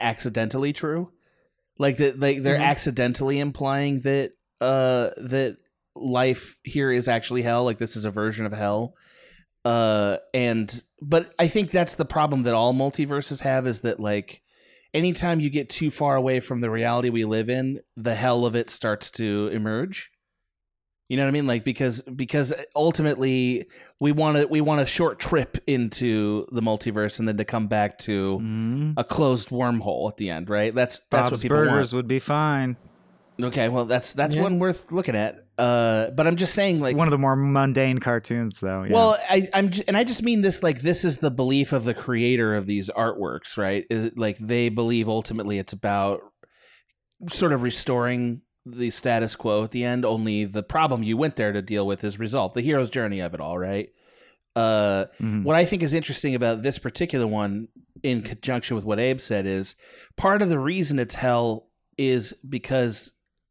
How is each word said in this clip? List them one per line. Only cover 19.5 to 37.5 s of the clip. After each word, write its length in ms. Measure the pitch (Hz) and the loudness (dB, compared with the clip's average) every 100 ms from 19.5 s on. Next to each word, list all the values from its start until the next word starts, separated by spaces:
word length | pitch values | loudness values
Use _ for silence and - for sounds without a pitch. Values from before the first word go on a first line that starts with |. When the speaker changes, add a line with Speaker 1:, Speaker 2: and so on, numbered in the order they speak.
Speaker 1:
emerge. 560 | 110 110 110 190 190 - _ _ _ _ _ _ _ _ _ - | -2 -2 -2 -4 -8 -14 _ _ _ _ _ _ _ _ _ -4
You 80 | 127 | 0
know 60 | |
what 60 | 135 | 0
I 20 | |
mean? 120 | 147 135 | 0 0
Like, 160 | 117 | 0
because, 380 | 135 123 131 117 | -2 -2 -2 -2
because 520 | - 131 123 147 131 156 - 147 | -8 -8 -2 0 0 -4 -4 0
ultimately 920 | 160 160 151 127 131 127 123 123 - - - - | 2 2 0 2 2 2 2 0 -6 -16 -20 -2
we 120 | 147 | 2
wanna, 340 | 147 156 147 143 | 4 4 4 2
we 140 | 151 | 2
want 200 | 151 151 | 2 2
a 40 | 131 | 2
short 340 | - 160 - | 2 0 0
trip 380 | - 160 123 - - | 0 0 0 -4 0
into 800 | 131 113 - 123 110 104 107 - | 0 0 -2 0 2 2 0 -2
the 100 | 120 | -2
multiverse 580 | 113 107 117 107 104 - | 0 0 -2 -2 -2 -2
and 80 | 110 | -2
then 100 | 104 | -2
to 80 | 104 | -2
come 220 | 117 104 | -2 0
back 320 | 107 104 - | 2 0 -2
to 400 | - 101 98 95 | -4 -2 0 -2
Speaker 3:
Mm-hmm. 500 | 110 110 113 135 151 147 | -2 -2 -2 0 0 -2
Speaker 1:
a 60 | |
closed 460 | - - 143 123 - | -2 2 2 2 -2
wormhole 600 | 123 123 113 104 64 104 | -2 0 0 -2 -2 -4
at 80 | - | -4
the 120 | 98 | -6
end, 180 | 80 90 | -4 -2
right? 240 | 104 110 | 0 2
That's, 280 | 123 123 - - | 2 0 -2 0
that's 180 | 123 120 | 2 2
Speaker 3:
Bob's 20 | |
Speaker 1:
what 100 | 120 | 0
people 160 | 120 147 | 2 4
Speaker 3:
Burgers 360 | 151 143 120 | 4 4 2
Speaker 1:
want. 40 | 123 | -2
Speaker 3:
would 80 | 120 | 0
be 120 | 131 | -2
fine. 580 | - 147 151 143 127 120 - _ _ _ _ - | 0 0 2 2 -2 -4 -12 _ _ _ _ -4
Speaker 1:
Okay, 280 | 123 135 117 | -2 0 0
well, 160 | 123 113 | 2 0
that's, 280 | 123 - | 0 -2
that's 220 | - 151 151 | -2 0 2
Speaker 2:
Yeah. 80 | |
Speaker 1:
one 160 | 180 175 | 2 2
worth 320 | 185 175 - | 0 -2 -4
looking 240 | 175 170 107 | -4 0 0
at. 240 | 107 - - - | -2 -4 -8 0
Uh, 540 | 120 120 113 110 113 | 2 4 2 2 0
but 160 | 127 160 | 0 2
I'm 80 | 170 | 2
just 160 | 185 | 0
saying, 220 | 208 196 165 | 2 2 2
Speaker 3:
It's 60 | |
Speaker 1:
like, 120 | 135 147 | 2 2
Speaker 3:
one 100 | 165 | 4
of 40 | |
the 60 | 143 | 4
more 180 | 135 135 | 2 2
mundane 640 | 139 | 2